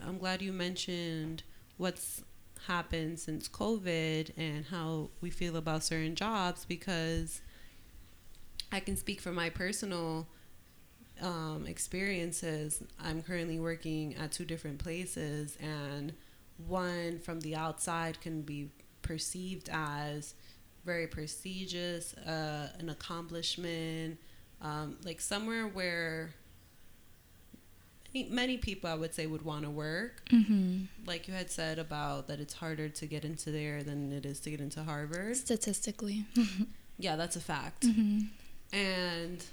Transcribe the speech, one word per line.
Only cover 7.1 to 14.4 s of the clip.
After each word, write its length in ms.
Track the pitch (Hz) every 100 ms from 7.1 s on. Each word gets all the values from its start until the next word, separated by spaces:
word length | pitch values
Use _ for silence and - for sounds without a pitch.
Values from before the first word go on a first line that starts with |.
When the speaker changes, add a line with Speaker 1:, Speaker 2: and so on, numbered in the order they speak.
| 165 160 - - - - - - - - - - - - - -
Speaker 1:
I 80 | 196
can 160 | 185 196
speak 240 | - 196
from 160 | 185 175
my 120 | 165
personal, 760 | 165 185 214 202 175 165 160 160 - - - - - - - - -
um, 420 | 185 170 160 156 147
experiences. 1160 | 165 - 180 196 185 170 160 170 156 151 - - -
I'm 200 | 170 160
currently 360 | 160 180 165 160
working 560 | 165 165 165 156 151 -
at 160 | 156
two 120 | -